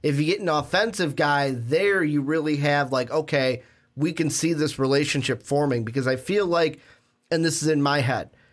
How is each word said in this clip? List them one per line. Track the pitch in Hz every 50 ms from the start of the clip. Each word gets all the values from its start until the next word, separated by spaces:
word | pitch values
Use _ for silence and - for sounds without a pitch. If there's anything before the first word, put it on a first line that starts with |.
If | - 151 139 143
you | 151
get | 160 180 -
an | 202 175
offensive | 151 147 131 - - 190 220 233 - - 180 151 135
guy | - 151 147 143 143 139 139
there, | 131 120 117 120 151 170 202 202 196 190 165
you | 151 147 147
really | 135 143 156 160 147 156 151 143
have, | 147 147 143 143 143 127
like, | 135 127 123 -
"Okay, | 139 160 151 - 156 139 131 131 123 117 - - _ _ _ _ _
we | 135 151 175
can | 165 - 160 139
see | - - 160 165
this | 165 147 151 143 - -
relationship | 135 131 139 143 151 - - 139 123 - 123 -
forming," | - - 143 143 147 139 123 120 110
because | 113 117 139 123
I | 131 131
feel | 127 - - 196 208 202
like, | 175 170 170 165 156 156 - - - - _ _ _ _ _ _ _
and | 170 165 165
this | 160 - -
is | 143 156
in | 156 143
my | 143 139 143 147
head, | 123 131 127 104 - - - _ _ _